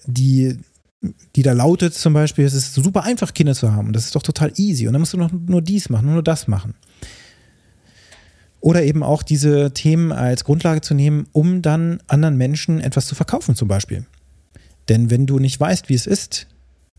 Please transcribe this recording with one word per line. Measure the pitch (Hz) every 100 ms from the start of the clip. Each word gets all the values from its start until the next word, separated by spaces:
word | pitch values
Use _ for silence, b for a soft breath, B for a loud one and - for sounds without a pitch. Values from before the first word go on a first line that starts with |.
| -
die, | 123 135 131 131 127 - _ _ _ - - _ -
die |
da | 131
lautet | 123 139 180 175
zum | - 165
Beispiel, | 151 151 -
es | 143
ist | 135 -
super | - 160 190
einfach, | 208 247 190
Kinder | - 147
zu | 131 113
haben | 104 107
und |
das | 110 113
ist | 151
doch |
total | - - 151 -
easy | 202 139 110
und |
dann | 135
musst | 160
du | 180
noch | 170
nur | 175 170 180
dies | 165 202 -
machen, | 113 135
nur | 165
das | 160 160 -
machen. | 98 107 - B B B B B B B B B B B B B B B B B _
Oder | 156 170
eben | 147 151
auch | 143 147
diese | - 151 147 143 143
Themen | 135 156 165 165
als | 131 123 127
Grundlage | - 156 165 156
zu | -
nehmen, | 143 143 151 -
um | 151 170 185
dann | 160 156 165 170 -
anderen | 143 160 135
Menschen | 127 151 - 160
etwas | 123 135 -
zu |
verkaufen | - - - -
zum | 120 101
Beispiel. | 98 - 98 - _ _ _ _ b b _ -
Denn | 110 117
wenn | 120 135
du | 135
nicht | 135 -
weißt, | 151 185 -
wie |
es | 127 -
ist, | 202 - - - _ _ _ _